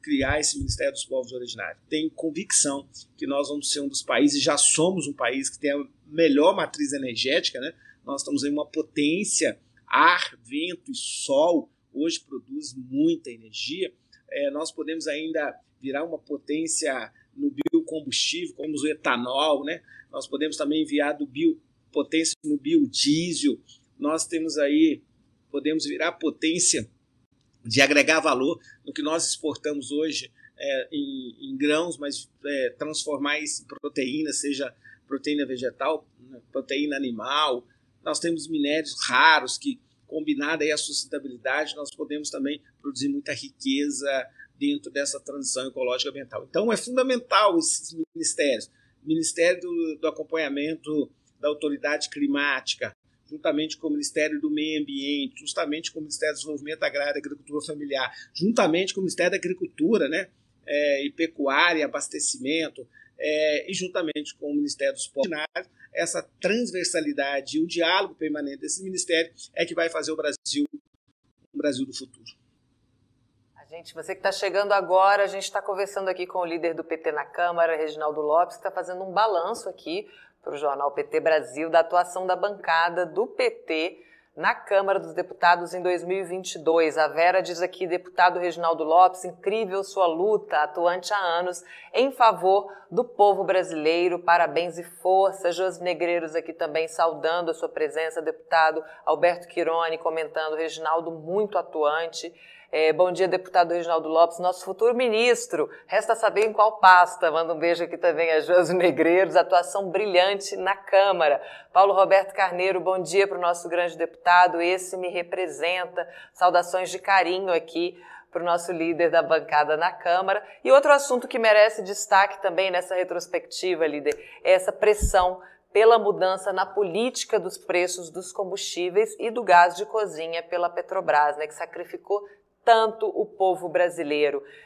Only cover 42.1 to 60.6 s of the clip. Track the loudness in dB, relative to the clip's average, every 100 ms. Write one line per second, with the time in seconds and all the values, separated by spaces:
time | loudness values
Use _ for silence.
42.1 | -8 -8 -6 -6 -6 _ _ -12 -6 -4
43.1 | -4 -6 -10 -12 _ -4 -2 -2 -4 -4
44.1 | -4 -6 -16 -20 _ -4 -4 -6 -6 -6
45.1 | -8 -12 -10 -6 -6 -6 -6 -4 -4 -6
46.1 | -10 -12 -12 -4 -2 0 -2 -2 -2 0
47.1 | -2 0 4 4 4 0 -4 -8 -10 -10
48.1 | -6 -4 0 0 0 -6 _ _ _ -4
49.1 | -2 -2 2 2 2 -4 -4 -4 -2 -4
50.1 | -4 -6 -4 -2 -4 -4 -6 -4 -4 -4
51.1 | _ _ _ -4 -2 -4 -4 -4 -4 -6
52.1 | -4 -2 0 0 -2 -4 -6 -8 -10 _
53.1 | _ _ -4 -2 -2 -4 -6 -4 -4 -4
54.1 | -2 -2 -2 -4 -2 -2 -4 -4 -6 -4
55.1 | -4 -6 -10 -10 -6 -4 -6 -8 -12 -10
56.1 | -4 -4 -4 -10 -10 -10 -4 -4 -2 -4
57.1 | -4 -8 -14 -10 -8 -8 -10 -6 -4 -4
58.1 | -8 -16 -2 0 2 2 2 -2 -4 -6
59.1 | -2 0 0 -4 -6 -8 -2 0 2 0
60.1 | -2 -6 _ _ _